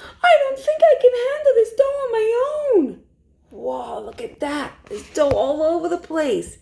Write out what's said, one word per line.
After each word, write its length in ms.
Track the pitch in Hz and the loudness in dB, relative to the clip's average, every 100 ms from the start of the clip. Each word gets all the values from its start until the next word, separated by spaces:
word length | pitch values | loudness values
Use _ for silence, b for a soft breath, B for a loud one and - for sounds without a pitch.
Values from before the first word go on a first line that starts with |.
| B B | B B
I 160 | 698 622 | 2 4
don't 160 | 539 539 | 2 -4
think 220 | 539 622 | -4 2
I 140 | 659 571 | 4 6
can 120 | 494 | 4
handle 400 | 494 494 587 587 | 4 0 0 2
this 180 | 466 440 | 2 2
dough 100 | 440 | 2
on 280 | 539 571 539 | 0 0 -4
my 600 | 453 440 466 539 605 587 | -2 0 0 -2 -2 0
own. 280 | 453 262 185 _ _ _ _ _ | 2 0 -4 _ _ _ _ _
Whoa, 500 | 208 240 254 240 233 | -12 -8 -8 -8 -10
look 200 | 214 - | -12 -14
at 200 | 240 - | -14 -8
that. 320 | 285 294 269 - - | -6 -4 -8 -12 -16
There's 200 | 208 202 | -16 -8
dough 200 | - 285 | -2 0
all 320 | 226 262 302 | 2 0 0
over 260 | 311 339 330 | 0 0 -2
the 100 | 339 | -6
place. 600 | - 320 302 196 170 - | -4 -2 0 -2 -4 -14